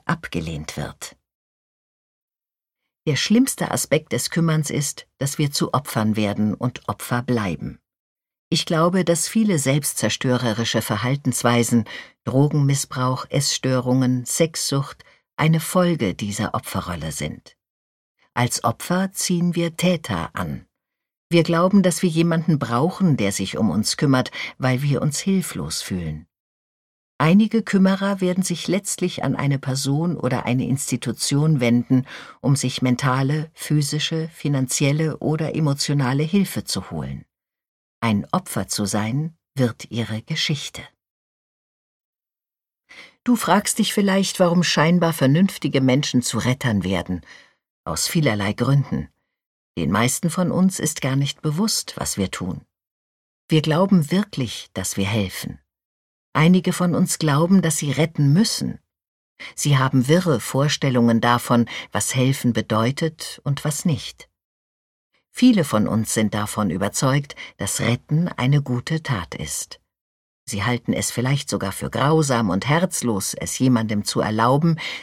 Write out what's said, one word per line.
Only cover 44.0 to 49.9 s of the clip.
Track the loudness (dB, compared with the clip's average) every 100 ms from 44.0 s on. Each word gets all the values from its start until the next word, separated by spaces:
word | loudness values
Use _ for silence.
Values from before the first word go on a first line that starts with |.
| 2 2 0 2
warum | 4 4
scheinbar | 2 2 4 4 2
vernünftige | 2 2 4 2 0 -2 2
Menschen | 4 2 2 -2
zu | 0 -2
Rettern | -2 0 0 0
werden. | 0 -2 -2 -8 -10 -20 _ _ _ _
Aus | -8 -4 -2
vielerlei | 0 0 0 -2
Gründen. | 0 2 2 2 -4 -6 _ _ _ _ _ _ -4
Den | 0